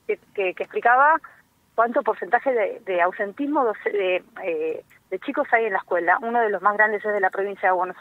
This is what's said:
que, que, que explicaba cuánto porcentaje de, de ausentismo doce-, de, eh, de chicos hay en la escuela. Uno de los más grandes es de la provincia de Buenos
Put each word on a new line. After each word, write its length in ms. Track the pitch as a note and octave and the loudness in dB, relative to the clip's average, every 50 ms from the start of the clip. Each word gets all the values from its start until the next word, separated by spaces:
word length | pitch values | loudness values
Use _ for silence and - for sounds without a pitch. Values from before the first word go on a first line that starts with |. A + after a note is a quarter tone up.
| _ | _
que, 120 | - - - _ _ _ | -6 -6 -6 _ _ _
que, 180 | G#3 F#3+ F3+ | -4 -4 -2
que 100 | F3 - F#3+ | -4 -6 -10
explicaba 540 | - - A3 - A#3 B3 B3+ C#4+ D4+ D#4+ D4+ - - - _ _ _ _ _ _ _ _ | -8 -6 0 4 4 6 6 6 4 4 2 0 -8 -20 _ _ _ _ _ _ _ _
cuánto 260 | A3+ A#3 A#3 A#3 C#4+ | 0 0 0 0 0
porcentaje 500 | G#3 A3+ G3+ - G3+ F3 A#3 A#3+ - C#4 | 0 0 -2 -2 -2 0 0 0 0 0
de, 300 | B3 A3+ G3 F#3+ - - - | 0 0 0 -2 -4 -8 -6
de 160 | G3 F3+ F3 | -4 0 0
ausentismo 640 | E3+ F3+ - - G3+ G3+ F#3+ - C#4+ C#4+ D4 D4 B3+ | 0 0 0 -4 -6 -6 -6 -6 -4 -2 0 0 0
doce-, 260 | A3 G#3 - - G#3+ | 0 -2 0 0 0
de, 320 | G#3 G3+ G#3+ - - F3 - - _ - | 0 2 2 0 0 -2 -4 -8 _ -8
eh, 420 | F#3+ F#3 E3 A#3 - - - - - _ - _ _ _ | -6 -6 -4 -4 -4 -6 -8 -10 -12 _ -20 _ _ _
de 80 | F#3+ F#3 | -10 -8
chicos 260 | - D4 B3+ D4+ C4 - | -6 -6 -4 -4 0 0
hay 140 | A#3+ A3+ A3+ | 0 0 2
en 60 | G#3+ F#3+ | 0 -2
la 40 | - | -4
escuela. 400 | - - F#3 E3+ E3+ E3+ F3+ - | -2 -2 -2 0 2 2 2 2
Uno 180 | - A#3 A#3 A#3+ | 0 -2 0 0
de 100 | A3+ G#3+ | 0 0
los 100 | G3 F3 | -2 0
más 160 | F#3 G#3 G#3 | 0 0 2
grandes 260 | G#3 G#3+ A3 G#3+ G3 - | 4 2 2 2 -2 -2
es 80 | G#3+ | -2
de 80 | G#3 G3+ | -2 0
la 100 | F#3+ F3+ | 0 0
provincia 380 | - G3 G3 G3+ G3 - - F#3 | 0 -2 -4 -4 -4 -2 0 0
de 40 | F#3 | 2
Buenos 220 | F3 F3+ F3+ E3+ - | 2 0 -4 -4 -2